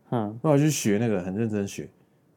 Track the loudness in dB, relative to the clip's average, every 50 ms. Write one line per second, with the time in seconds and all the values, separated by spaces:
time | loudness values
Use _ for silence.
0 | _ -4 -4 -2 -2 -4 -6 -2 2 4 4 4 4 2 0 0 0 2 2 2
1 | 2 0 0 -2 -2 -4 -2 -2 -2 -2 0 -2 -4 -4 -6 -10 -14 -14 -16 _
2 | _ _ _ _ _ _ _